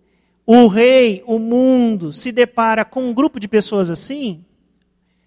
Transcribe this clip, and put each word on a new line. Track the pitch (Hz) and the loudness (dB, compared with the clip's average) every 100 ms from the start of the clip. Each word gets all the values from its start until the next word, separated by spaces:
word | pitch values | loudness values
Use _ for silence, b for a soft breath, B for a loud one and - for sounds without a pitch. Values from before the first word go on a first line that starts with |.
| _ _ _ _ - | _ _ _ _ 4
o | 240 233 | 6 6
rei, | 214 247 262 240 190 240 | 4 4 4 2 -2 -6
o | 226 | -6
mundo, | 226 247 262 254 233 208 160 | -2 0 2 2 0 -2 -8
se | - 254 | -10 -6
depara | 233 240 - 226 220 214 | -2 -2 0 -2 -2 -4
com | 262 247 | -6 -6
um | |
grupo | 226 302 233 | -2 -2 -4
de | 202 | -4
pessoas | 214 196 202 175 | -4 -2 -4 -4
assim, | 165 - 294 240 165 180 _ _ _ _ _ _ _ | -6 -10 -10 -10 -12 _ _ _ _ _ _ _ _